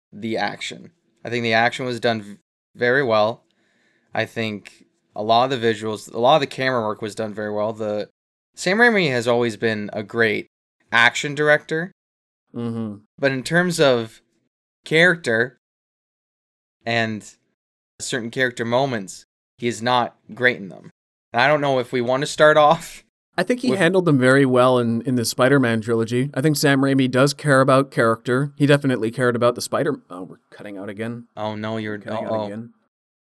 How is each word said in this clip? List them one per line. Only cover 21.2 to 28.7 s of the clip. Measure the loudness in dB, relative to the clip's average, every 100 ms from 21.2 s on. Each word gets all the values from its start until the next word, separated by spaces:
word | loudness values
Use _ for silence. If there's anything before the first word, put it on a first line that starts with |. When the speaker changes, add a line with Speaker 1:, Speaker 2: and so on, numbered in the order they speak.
| _
Speaker 1:
And | -2
I | 0
don't | 0
know | 0 -2
if | -4
we | -4
want | -4 -4
to | -4
start | 4 6 6
off | 4 4 -2 -18 _ _ _ -6
Speaker 2:
I |
think | -2 -2
he | -2
Speaker 1:
with | 0
Speaker 2:
handled | 2 2 4
them | 4
very | 6 6 4
well | 4 4 4
in, | 2 -2
in | 0 -2
the | -2
Spider-Man | 0 4 4 4 0
trilogy. | 0 -2 0 -2 -2
I | -2
think | -2 2
Sam | 2 2
Raimi | 2 2 2
does | 2 2 0
care | 2 4
about | 4 4 2
character. | 2 2 0 0 -2 -2 0
He |
definitely | 4